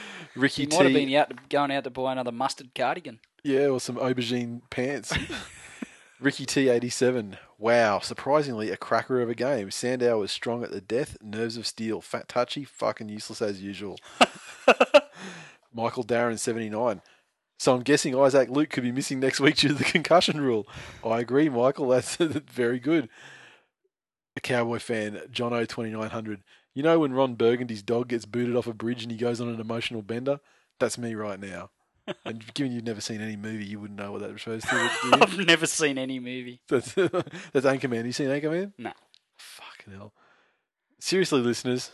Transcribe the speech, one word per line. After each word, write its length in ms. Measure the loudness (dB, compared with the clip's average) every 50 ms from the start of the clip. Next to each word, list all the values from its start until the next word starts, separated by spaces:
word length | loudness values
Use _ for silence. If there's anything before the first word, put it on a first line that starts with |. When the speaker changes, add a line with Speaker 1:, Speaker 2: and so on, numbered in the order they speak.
| -14 -14
Speaker 1:
<laughs> 260 | -16 -16 -18 -16 -2
Ricky 260 | 0 0 0 2 0 -2
Speaker 2:
He 60 | 0
might 140 | 4 6 6
have 20 | 6 6
Speaker 1:
T. 140 | 4 2
Speaker 2:
been 80 | 4 4
out, 340 | 2 2 2 -2 -10 -10 _
going 220 | 0 0 0 2
out 140 | 0 -2 -4
to 60 | -6
buy 220 | -6 -4 -4 -2 -2
another 200 | -2 -4 -4 -4
mustard 420 | -2 -4 -4 -4 -6 -12 -14 _
cardigan. 460 | -2 -2 0 -2 -2 -6 -12 -16 -16 _ _ _ _ _
Speaker 1:
Yeah, 260 | 0 2 4 4 4
or 120 | 2 0
some 160 | -2 -4 -4
aubergine 640 | -2 0 0 0 0 0 -2 -2 -2 -4 -4 -8 -12 -12 _
pants. 440 | -6 -4 -4 -4 -4 -6 -6 -4 -4 -4 -4
<laughs> 360 | -6 -8 -10 -12 -14 -18 -20 -20 -20 -14 -14 -14 -14 -14 -20 -20 -20 _ _
Ricky 240 | 0 0 0 0 -6
T 220 | -2 0 2 4 4
eighty-seven. 720 | 4 4 2 -2 0 2 2 2 2 2 -4 -6 -10 -16 -18 -20 _ _
"Wow, 420 | 2 4 6 6 6 6 4 2
surprisingly, 720 | -2 -4 -8 -6 -2 2 2 2 2 2 -2 -4 -4 -4
a 60 | -4
cracker 440 | -6 -2 0 0 0 0 0 0 0
of 80 | 0 0
a 40 | -2
game. 360 | -2 -2 0 0 -2 -2 -4
Sandow 480 | -6 -4 -2 -2 0 2 2 4 4 2
was 120 | 0 -2 -4
strong 300 | -6 -4 -4 -4 -4 -4
at 60 | -6 -8
the 80 | -10
death, 360 | -6 -4 -2 -2 -2 -4 -8 -14 -14
nerves 340 | -10 -6 -6 -4 -4 -6
of 100 | -6 -8
steel, 340 | -8 -8 -6 -4 -4 -4 -4
fat 280 | -6 -8 -8 -8 -8 -4
touchy, 360 | -2 -2 -2 0 -2 -8 -10
fucking 440 | -12 -8 -2 -2 -2 -2 -4 -8 -10
useless 320 | -10 -10 -10 -12 -6 -4 -4
as 180 | -4 -4 -6 -8
usual." 360 | -10 -10 -10 -10 -10 -12 -14 -16 -20 4 4
Speaker 2:
<laughs> 80 | 4 4 4 -6 -18 -18 -20 0 4 4 6 6 4 6 8 6 6 6 -4 -18 -16 -16 -16 -16 -18 -20 -20 _ _ _ _
Speaker 1:
Michael 320 | -2 -2 -2 -2 -2 -2
Darren, 340 | 0 0 2 2 0 0 -2
seventy-nine. 640 | -2 -4 -2 -2 -4 -4 -2 0 0 0 0 -2 -8 _ _ _ _ _ _ _ _ _ _ _
"So 160 | 4 4 4
I'm 80 | 4 4
guessing 360 | 4 4 4 4 2 2 4
Isaac 300 | 4 6 8 6 4 4
Luke 220 | 2 0 0 0
could 120 | 0 -2 -2
be 100 | -2 -2
missing 280 | -2 -4 -4 -2 0
next 200 | 0 0 0 4
week 160 | 4 4 4
due 120 | 4 2 2
to 60 | 2
the 100 | 2 0
concussion 560 | 0 0 0 2 6 6 6 6 4 0 0
rule." 260 | 0 2 0 0 -2 -4 -12 -16 -16 -16 -16 -8 -4
I 160 | -2 0 0
agree, 280 | 0 2 4 4 4 4
Michael. 400 | 4 4 4 2 2 2 2 2
That's 280 | 4 2 2 0 -2
<laughs> 0 |
very 600 | 0 0 0 0 -4 -6 -8 -4 0 0 0 0 0
good. 280 | 0 2 2 2 2 -2 -8 -18 -20 -20 -20 -20 -20 -20 -20 _ _ _ _ _ _ _ _ _ _ _ _ _ _ _ _
A 40 | -8
Cowboy 380 | -4 0 0 0 0 0 -2 -4
fan, 420 | -4 -4 -4 -4 -2 -4 -6 -10 -14 -10
John 220 | -6 -4 -4 -2 0
O 120 | -2 -2
twenty-nine 460 | -2 -4 -6 -6 -6 -6 -6 -6 -6
hundred. 320 | -6 -8 -6 -8 -8 -10 -12 _ -20 _ _ _ _
"You 80 | 0 2
know 180 | 4 4 6
when 120 | 4 2 2
Ron 220 | 2 2 2 2
Burgundy's 480 | 4 4 4 4 4 0 -4 -6 -8 -4
dog 260 | -2 -2 -2 0 -2
gets 160 | -2 -4 -4
booted 320 | -4 -4 -2 -2 0 0
off 100 | 0 -2
a 60 | -2 -6
bridge 280 | -6 -4 -4 -4 -4 -6
and 100 | -8 -6
he 60 | -4
goes 220 | -2 -2 -2 -2
on 80 | -4 -6
an 120 | -6 -8
emotional 420 | -6 -6 -6 -6 -6 -6 -6 -8 -8
bender? 380 | -6 -6 -4 -2 -2 -2 -2 -4 _ _ _ _ _ _ _
That's 180 | -2 -2 0 -4
me 160 | -6 -6 -6
right 240 | -6 -6 -6 -8 -8
now." 300 | -10 -12 -12 -12 -12 -14 _
Speaker 2:
<laughs> 60 | _ _ _ _ _ _ -14 -14 -12 _
Speaker 1:
And 180 | -12 -12 -12 -14 -12 -6
given 180 | -4 -4 -4 -4
you've 120 | -6 -6
never 180 | -6 -8 -6 -8
seen 180 | -8 -8 -8
any 160 | -8 -8 -8
movie, 300 | -8 -8 -8 -8 -8 -8
you 120 | -10 -10 -10
wouldn't 200 | -12 -12 -10 -10
know 140 | -10 -8 -8
what 100 | -8 -8
that 100 | -10 -10
refers 300 | -12 -8 -8 -8 -6 -4
to, 80 | -2
Speaker 2:
<laughs> 320 | -2 0 0 0 -2 -2 2
Speaker 1:
do 60 | 4
you? 60 | 6 8
Speaker 2:
I've 180 | 6 6 4 0 4
never 200 | 4 4 4 4
seen 320 | 0 0 0 0 0 0 -2
any 200 | -4 -6 -6 -8
movie. 440 | -8 -8 -8 -10 -10 -12 -14 -18 _
Speaker 1:
That's, 260 | 0 0 0 0 0 0
<laughs> 20 |
that's 720 | 0 0 2 0 -2 -4 -4 -10 -14 -16 -2 -2 2 4
Anchorman. 400 | 4 2 2 0 -2 -2 -2 -4
You 60 | -4 -4
seen 160 | -2 -2 -2
Anchorman? 440 | -2 -2 -2 -2 -2 -2 -4 -6 -10 -12
Speaker 2:
No. 140 | -12 -12 -12 -14 _ _ _ _ _ _ _
Speaker 1:
Fucking 560 | _ -20 -20 -20 -20 -20 -20 -20 -20 -20 -20 -18
hell. 220 | -18 -18 -20 -20 _ _ _ _ _ _ _ _ _ _ _ _ _ _ _ _ _
Seriously, 420 | -4 0 2 2 4 4 4 4 4
listeners. 480 | 4 2 0 0 -2 -2 -2 -4 -8